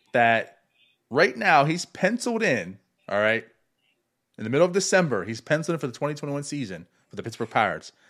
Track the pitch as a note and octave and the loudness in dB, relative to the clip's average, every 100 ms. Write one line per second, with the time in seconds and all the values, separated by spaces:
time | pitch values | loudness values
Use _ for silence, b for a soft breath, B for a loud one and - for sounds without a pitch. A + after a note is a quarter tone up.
0 | _ B2 A#2 A2+ - _ _ _ _ _ | _ 4 4 4 0 _ _ _ _ _
1 | - B2+ G3+ A#3+ G3+ D#3 D3 F3 - - | -2 2 2 2 4 6 4 0 -8 -2
2 | F#3+ A#3+ B3 A3+ G#3 A#2 F2 G2+ _ _ | -2 0 -4 -2 0 0 -4 -12 _ _
3 | - G2+ G#2+ A2+ A2+ _ _ _ _ _ | -4 0 2 0 -4 _ _ _ _ _
4 | _ _ _ - A2 C#3 F3+ F#3 F#3 F#3+ | _ _ _ -10 -2 2 2 2 2 2
5 | E3 G#2+ F#2 A2+ - D#3 D#3+ E3 C3 - | 2 -2 -4 -8 -2 -2 -2 -6 -6 -6
6 | D3 D3 D3 C#3+ C#3+ C#3+ G#2+ E2+ F2 _ | -8 -6 -8 -8 -8 -8 -8 -10 -16 _
7 | _ G3 A#2 - A2+ B2 G2+ D#2 - b | _ -12 -10 -8 -2 0 0 -2 -10 b